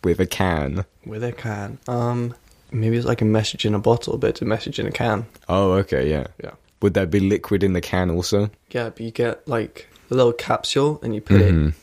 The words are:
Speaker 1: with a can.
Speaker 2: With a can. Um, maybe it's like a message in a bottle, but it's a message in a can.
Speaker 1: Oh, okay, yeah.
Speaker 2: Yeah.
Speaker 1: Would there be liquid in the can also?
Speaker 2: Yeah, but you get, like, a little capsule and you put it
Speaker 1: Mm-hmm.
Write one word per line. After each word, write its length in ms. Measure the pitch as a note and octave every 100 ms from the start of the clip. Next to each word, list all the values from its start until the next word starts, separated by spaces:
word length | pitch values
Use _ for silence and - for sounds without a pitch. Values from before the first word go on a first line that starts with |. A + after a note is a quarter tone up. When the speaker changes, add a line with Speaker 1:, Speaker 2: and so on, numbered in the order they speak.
Speaker 1:
with 160 | F2+ E2+
a 60 | F2+
can. 580 | - F#2+ D#2+ C#2+ D#2+ G2 _ -
Speaker 2:
With 180 | G#2+
a 80 | A#2+
can. 460 | A2+ A#2 G2+ G2+ C3 -
Um, 460 | A#2+ A#2+ A#2+ A#2+ B2 _ _ -
maybe 280 | A2+ A2 A#2
it's 80 | A#2+
like 160 | A#2+
a 40 | G#2+
message 380 | A2 G#2+ -
in 100 | G#2+
a 40 | G#2+
bottle, 400 | A2 A#2 - B2+
but 120 | A2+
it's 120 | -
a 40 | A#2
message 320 | A2 - -
in 80 | G#2+
a 60 |
can. 320 | - A#2+ G#2 A2+ - -
Speaker 1:
Oh, 240 | F#2 G2
okay, 380 | F#2+ G2 C2+ C#2
yeah. 160 | D2+ C2 -
Speaker 2:
Yeah. 80 | - - _ -
Speaker 1:
Would 100 | G2+
there 120 | F#2+ F2+
be 140 | G2
liquid 420 | F#2+ G#2 - G2+
in 100 | F#2+
the 80 | F2+
can 300 | - F#2 F2+
also? 400 | E2+ F2 G2+ G#2 - _
Speaker 2:
Yeah, 200 | B2+ A2+
but 100 | -
you 100 | A2+
get, 340 | A2 A#2+ A2 -
like, 400 | A#2 G#2+ - - - -
a 20 |
little 180 | B2+ A#2+
capsule 680 | A#2+ - A#2 - C#3 D3 D3+
and 120 | A#2
you 60 | G#2+
put 200 | - G2+
it 120 | G2
Speaker 1:
Mm-hmm. 160 | E2 D2+ D#2